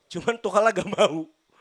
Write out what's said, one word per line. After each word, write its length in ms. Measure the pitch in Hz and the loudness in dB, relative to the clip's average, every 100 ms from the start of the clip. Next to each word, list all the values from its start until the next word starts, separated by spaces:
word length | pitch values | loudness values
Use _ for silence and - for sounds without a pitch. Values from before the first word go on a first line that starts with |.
| - | -16
Cuman 240 | 175 - 233 | -8 -6 -4
Tuchel 240 | 208 202 - | -2 2 2
gak 160 | 190 - | 0 -2
mau. 400 | - 202 165 160 _ _ _ | 2 2 2 -8 _ _ _